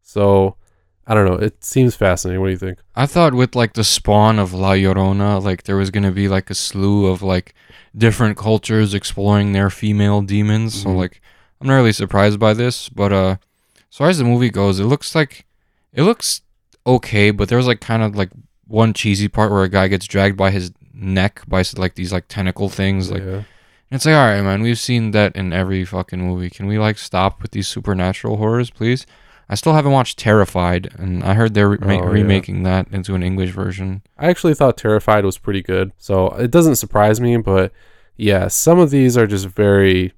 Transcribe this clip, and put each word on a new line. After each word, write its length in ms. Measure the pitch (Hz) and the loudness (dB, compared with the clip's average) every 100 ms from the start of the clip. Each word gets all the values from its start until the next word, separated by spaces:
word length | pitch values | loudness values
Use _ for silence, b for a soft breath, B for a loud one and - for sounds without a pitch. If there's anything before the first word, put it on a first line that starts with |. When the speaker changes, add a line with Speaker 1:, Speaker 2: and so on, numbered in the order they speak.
Speaker 1:
So, 560 | _ 104 101 98 95 - _ _ _ _ - | _ 0 4 4 2 -2 _ _ _ _ 0
I 60 | |
don't 120 | 107 95 | 2 2
know. 100 | 90 | 0
It 280 | 107 _ | -4 _
seems 320 | - 135 127 - | -4 0 0 2
fascinating. 460 | 98 87 92 92 | 0 0 -4 -4
What 60 | 95 | -4
do 40 | |
you 60 | 90 | -4
think? 220 | 92 90 _ - | -8 -12 _ -4
Speaker 2:
I 100 | 143 | 0
thought 280 | 175 165 | 2 2
with, 220 | 127 127 123 | 2 0 0
like, 180 | 117 | -2
the 100 | - | 0
spawn 560 | 107 - - 104 110 110 | -2 -2 2 4 4 2
of 140 | 95 | -2
La 180 | 92 95 | -2 0
Llorona, 680 | 98 95 95 95 98 101 101 | 2 2 2 0 0 0 0
like, 220 | 98 92 | -2 -6
there 140 | - 98 | -4 -2
was 140 | 95 | -2
gonna 200 | 101 98 | 0 -2
be, 160 | 92 101 | 0 0
like, 220 | 95 - | -2 -4
a 60 | 95 | -10
slew 500 | - 98 98 101 98 | -8 -2 0 2 2
of, 140 | 90 | 0
like, 320 | 95 92 - b b b b 107 | -2 -2 -4 b b b b 2
different 420 | 113 107 110 104 | 2 4 -2 0
cultures 560 | 104 110 - 110 104 | 0 0 0 0 0
exploring 600 | 101 - - 101 104 101 | -2 -6 -4 2 2 2
their 160 | 98 98 | 0 0
female 520 | - 107 104 101 104 | -2 -2 0 2 0
demons. 520 | 98 101 104 107 113 101 | 0 -2 0 0 -2 -6
So, 80 | 101 | -4
Speaker 1:
Mm-hmm. 80 | 92 | -2
Speaker 2:
like, 240 | 90 - b b b _ | -4 -8 b b b _
I'm 60 | 135 | 2
not 80 | 135 | 4
really 180 | 117 | 4
surprised 460 | 104 98 101 104 104 | 2 -2 2 2 2
by 140 | 110 | 0
this, 360 | 107 123 - - | 2 -2 -6 -12
but, 240 | - 101 | -4 0
uh, 240 | 98 95 95 _ _ _ _ _ | 2 0 -2 _ _ _ _ _
as 60 | - | -2
far 120 | 147 | 0
as 80 | 175 | 2
the 60 | 120 | 2
movie 240 | 120 123 | 2 0
goes, 300 | 104 101 95 | 0 0 0
it 60 | 104 | 0
looks 300 | 143 - 160 | -2 -2 -2
like, 300 | 151 - _ _ _ _ _ | -2 -6 _ _ _ _ _
it 100 | - | 0
looks 380 | 175 233 - - _ _ _ _ - | 0 0 -4 -8 _ _ _ _ 0
okay, 460 | 127 - 104 104 | 0 0 2 2
but 160 | 101 101 | 2 0
there's, 200 | 120 127 | 0 0
like, 120 | 113 | -2
kind 240 | - 113 | -2 -2
of, 120 | 110 104 | -2 -2
like, 140 | 92 - _ _ _ | -6 -8 _ _ _
one 240 | 110 113 | 0 2
cheesy 340 | 104 110 101 104 | 2 -2 0 -2
part 220 | - 107 | 0 0
where 120 | 101 | 0
a 60 | 95 | 0
guy 180 | 98 95 | 0 0
gets 180 | 98 - | -2 -2
dragged 300 | 101 98 98 | 0 0 0
by 160 | 98 | 0
his 200 | 101 90 _ _ | -2 -6 _ _
neck 480 | - 98 95 92 - - | -12 -4 -2 -2 -4 -4
by 140 | 92 | -2
s-, 160 | 92 - | -2 -4
like, 180 | 92 - | -6 -6
these, 160 | 90 | -6
like, 160 | 92 - | -6 -8
tentacle 420 | - 92 - 98 | -6 -6 -4 -6
things, 400 | - 98 98 92 | -2 -2 -2 -4
like, 100 | 98 | -6
Speaker 1:
Yeah. 140 | 95 95 | -8 -10
Speaker 2:
and 80 | 104 b b b _ | -12 b b b _
it's 140 | 131 156 | -4 2
like, 100 | 156 | 4
"All 100 | 123 | 4
right, 160 | 101 | 2
man, 200 | 98 98 | 0 0
we've 180 | 117 117 | -2 -4
seen 320 | - 123 110 | -2 -2 0
that 240 | 104 101 98 | 0 0 -2
in 180 | 92 | -4
every 320 | 87 92 95 90 | -2 -2 -4 -4
fucking 340 | 92 92 90 | -8 -8 -6
movie. 280 | 90 90 90 | -6 -4 -8
Can 160 | - 98 | -8 -4
we, 120 | 107 | -2
like, 180 | 107 104 | -2 -2
stop 440 | - 92 95 - | -6 -2 -2 -4
with 100 | - | -10
these 160 | 104 95 | -8 -8
supernatural 680 | - - 92 90 95 113 107 | -8 -4 -2 -2 -4 -6 -4
horrors, 320 | 107 117 117 | -2 -2 -4
please?" 360 | - 113 127 - b b b b | -4 -2 -2 -6 b b b b
I 60 | 101 | -4
still 180 | 170 | 2
haven't 180 | 156 143 | 2 4
watched 260 | 135 123 - | 2 0 -4
Terrified, 720 | 110 107 95 90 87 90 95 - | 2 4 2 0 -2 -2 -4 -10
and 260 | 92 90 | -8 -4
I 100 | 92 101 | 0 2
heard 180 | 113 | 2
they're 160 | 104 101 | 2 2
re-, 80 | 101 | 2
ma-, 200 | 98 95 | 0 0
Speaker 1:
Oh, 60 | 90 | 2
yeah. 40 | |
Speaker 2:
remaking 540 | 101 101 98 92 95 | 2 2 0 -2 -4
that 240 | 92 92 92 | -2 -2 -2
into 220 | 98 90 92 | -8 -6 -4
an 60 | |
English 280 | 90 95 92 | -2 -2 -4
version. 500 | 95 95 95 95 98 _ - | -4 -8 -6 -8 -10 _ -2
Speaker 1:
I 100 | 160 | -2
actually 240 | 175 170 147 | 0 0 2
thought 220 | 135 - | 2 2
Terrified 480 | 110 107 - 107 98 | 0 0 2 2 2
was 120 | - | -4
pretty 240 | - 98 | -6 -6
good, 300 | 90 92 95 - | -2 -4 -4 -8
so 320 | - 95 92 - | -2 0 0 -2
it 140 | 120 | 0
doesn't 280 | 170 160 123 | 2 2 0
surprise 420 | 110 107 104 110 | 0 2 2 2
me, 160 | 120 120 | 0 0
but 340 | 107 95 92 b b b b - | 2 0 0 b b b b -4
yeah, 300 | 107 98 92 | 0 2 0
some 320 | - 156 175 | 0 2 4
of 100 | 160 | 4
these 260 | 139 127 120 | 4 4 4
are 100 | 110 | 2
just 200 | 101 98 | 0 -4
very 680 | 98 104 101 98 92 90 | 0 2 4 4 2 -2